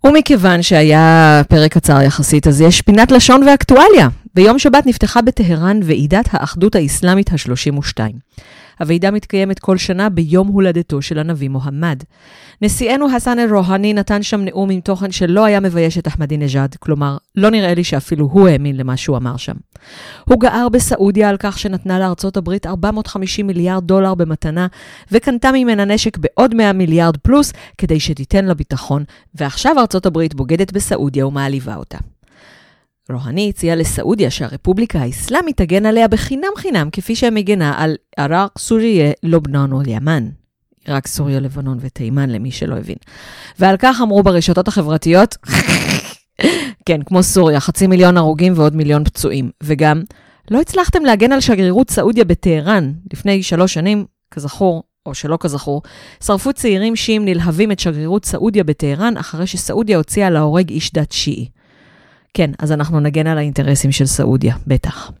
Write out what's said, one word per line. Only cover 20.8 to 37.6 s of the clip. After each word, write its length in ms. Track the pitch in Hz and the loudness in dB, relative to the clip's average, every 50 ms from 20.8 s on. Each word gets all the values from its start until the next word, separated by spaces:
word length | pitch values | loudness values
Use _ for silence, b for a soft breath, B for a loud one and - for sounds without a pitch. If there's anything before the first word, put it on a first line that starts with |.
| - - 247 - 190 202 196 208 214 208 | 0 0 -2 0 0 2 2 2 2 2
על 80 | 196 196 | 0 -2
כך 180 | - 202 190 - | -4 -8 -8 -6
שנתנה 400 | - 208 190 180 - 190 185 185 | -8 -6 -6 -6 -4 -4 -2 -2
לארצות 380 | 190 185 175 - - 190 185 | -2 -2 -4 -4 -6 -4 -4
הברית 300 | 202 170 170 185 208 - | -4 -4 -4 -6 -6 -6
ארבע 240 | 165 190 175 160 208 | -8 -6 -4 -2 -2
מאות 160 | 220 214 214 | -2 -4 -8
חמישים 400 | - - 202 190 190 - - 202 | -8 -8 -8 -8 -6 -6 -4 -4
מיליארד 380 | 196 185 175 170 180 185 190 180 | -4 -2 -2 -2 -2 -2 -4 0
דולר 280 | 165 190 196 190 190 190 | 0 2 2 2 0 0
במתנה, 520 | 175 170 160 160 - - 160 151 170 180 180 B B B B B B B B | -2 -2 -4 -4 -6 -6 -6 -4 -4 -4 -4 B B B B B B B B
וקנתה 400 | 196 233 - 285 247 240 - 262 | 0 0 0 0 -4 0 0 0
ממנה 320 | 262 262 254 233 220 202 202 | 2 2 2 0 0 0 0
נשק 340 | 196 208 214 - 226 - 170 | 0 0 0 -2 -4 -4 -4
בעוד 360 | 147 - _ - 233 269 226 | -6 -4 _ 2 0 2 2
מאה 180 | 226 220 202 | 2 2 2
מיליארד 440 | 190 190 185 160 160 170 165 165 160 | 2 0 0 2 2 2 2 0 -2
פלוס, 360 | 147 _ 233 254 294 285 - B B B B B - | 0 _ 2 2 2 2 0 B B B B B -8
כדי 220 | 185 165 165 156 | -2 -2 0 -2
שתיתן 440 | - - 156 - 135 - - 196 196 | 0 -4 -6 -6 -4 0 0 0 2
לה 100 | 190 175 | 0 -2
ביטחון, 500 | 147 151 _ 143 127 - - 139 147 147 b b b b b _ | -2 -4 _ -6 -8 -4 -4 -4 -4 -4 b b b b b _
ועכשיו 440 | 151 151 139 - - - 269 320 277 | -8 -8 -6 -6 -2 0 2 2 2
ארצות 280 | 233 208 - 185 - | 2 2 0 -2 -2
הברית 280 | 190 156 160 165 160 151 | 0 0 0 -2 -2 -2
בוגדת 380 | 139 135 127 160 170 190 185 | -6 -2 -2 0 -2 -2 -2
בסעודיה 540 | 185 202 202 - - - - 143 131 139 135 | -4 -6 -4 -4 -4 -2 -2 -2 -2 -2 -4
ומעליבה 500 | 135 143 143 139 139 139 135 127 120 107 | -2 -2 -4 -4 -4 -4 -6 -8 -10 -12
אותה. 220 | 80 62 _ - 73 - - _ _ b b b b b b b b b b b b b b b _ _ - | -12 -14 _ -14 -14 -14 -16 _ _ b b b b b b b b b b b b b b b _ _ -12
רוהני 360 | 127 123 135 123 131 185 208 208 | -12 -10 -8 -8 -6 -4 -4 -4
הציע 280 | 196 - - 165 170 | -4 -4 -4 -2 -2
לסעודיה 540 | 165 160 - - - - 147 214 208 170 127 | -2 -2 -4 -4 -4 -2 -2 0 0 0 -2
שהרפובליקה 680 | - - 135 - - 139 _ 175 185 196 226 220 - 160 | -2 -6 -8 -8 -10 -6 _ -2 0 0 -2 -2 -2 -4
האסלאמית 560 | 131 120 131 - - - 240 330 359 320 277 | -4 -4 -6 -8 -8 -2 -2 -2 -2 -2 -2
תגן 300 | - 190 156 175 196 214 | -2 0 0 0 0 2
עליה 220 | 214 220 226 226 220 | 2 2 2 2 2
בחינם 400 | 220 214 - - 269 262 339 392 415 | 2 -2 -2 -4 -6 -6 -6 -6 -8
חינם, 320 | - - 381 277 180 147 151 | -6 -6 -4 -2 -2 -2 -4
כפי 240 | - - 180 - 226 | -6 -10 -6 -6 -4
שמגנה 580 | - 247 240 220 214 196 190 208 190 | -2 0 0 0 -2 -2 -2 0 0